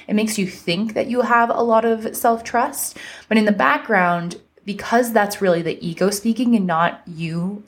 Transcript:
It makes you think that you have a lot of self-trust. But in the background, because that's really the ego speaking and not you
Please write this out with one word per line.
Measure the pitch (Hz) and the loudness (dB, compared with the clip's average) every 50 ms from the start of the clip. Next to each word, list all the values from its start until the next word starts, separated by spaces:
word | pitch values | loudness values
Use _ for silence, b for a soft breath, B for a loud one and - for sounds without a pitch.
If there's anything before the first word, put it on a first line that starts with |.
| B | B
It | B 208 | B 0
makes | 208 220 214 - 208 | 0 0 0 -2 -2
you | 185 | -4
think | 185 - - - 180 170 185 220 220 220 | -4 -6 -8 -4 -4 -2 -2 -2 -4 -2
that | - - | -4 -2
you | - 233 247 | -2 0 -2
have | 240 233 240 233 233 233 | 2 4 4 4 4 2
a | - - | 2 0
lot | 233 233 220 226 226 | 2 4 4 4 4
of | 226 226 220 220 226 - | 2 0 0 -2 -8 -6
self-trust. | - - 233 226 226 226 - - 233 254 285 277 - - - - B B B B B B B | 0 0 0 0 0 -4 -2 0 0 0 0 -4 -8 -8 -8 -10 B B B B B B B
But | 214 | 2
in | 226 214 | 2 4
the | 208 | 2
background, | 208 196 254 277 294 294 294 - 220 185 180 175 175 170 170 175 - - _ _ _ _ - | 2 2 2 2 2 0 0 0 2 2 4 2 2 0 -2 -6 -10 -12 _ _ _ _ -10
because | 202 196 196 - - 233 240 254 233 226 | -10 -10 -8 -4 0 2 2 2 4 2
that's | 220 202 202 - - 196 | 2 2 2 -2 0 2
really | 185 170 170 | 2 2 2
the | 160 160 - - - | 0 -4 -6 -6 -6
ego | 170 165 - 185 202 | -8 -2 0 0 0
speaking | 202 - - 233 226 220 254 240 233 | 0 -2 -2 -2 -2 0 2 2 2
and | 208 185 | 2 2
not | 175 165 165 170 - - - - | 2 2 2 2 0 0 -4 -16
you | - 165 160 165 160 165 170 175 190 202 208 - | -16 -10 -8 -6 -4 -4 -4 -4 -4 -6 -8 -6